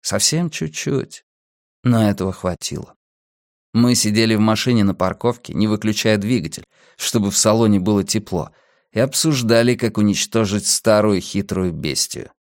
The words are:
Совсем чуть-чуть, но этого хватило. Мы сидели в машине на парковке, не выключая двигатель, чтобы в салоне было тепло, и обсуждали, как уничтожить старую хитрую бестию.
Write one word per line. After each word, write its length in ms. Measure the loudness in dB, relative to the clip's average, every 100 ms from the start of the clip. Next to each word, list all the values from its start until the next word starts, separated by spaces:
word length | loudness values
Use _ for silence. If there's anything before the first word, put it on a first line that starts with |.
Совсем 500 | -4 0 0 0 -2
чуть-чуть, 720 | -4 -8 -6 -4 -4 -6 -16 _ _ _ _ _ _
но 240 | 0 2 2
этого 240 | 0 -4
хватило. 600 | -4 -6 -6 -8 -10 -12 _ _ _ _ _ _ _ _
Мы 220 | 0 2 2
сидели 400 | 0 2 2 2
в 40 |
машине 440 | 2 2 0 2
на 120 | 2 0
парковке, 580 | -4 -2 -4 -4 -8
не 140 | -2 0
выключая 500 | 0 -2 -2 0 0
двигатель, 480 | 0 -2 -4 -12 -18 _ _ _
чтобы 320 | -4 -2 0
в 80 | 0
салоне 420 | 2 4 4 2
было 240 | 2 0
тепло, 480 | 0 -4 -4 -6 -6 _ _ _ _
и 80 | -2
обсуждали, 760 | -2 0 0 0 2 4 4 0
как 220 | -2 2
уничтожить 680 | 2 0 -2 -2 0 -2 -2
старую 560 | -2 2 4 4 0
хитрую 500 | -2 -6 -4 -2 -2
бестию. 600 | -4 -6 -4 -6 -8 -16 _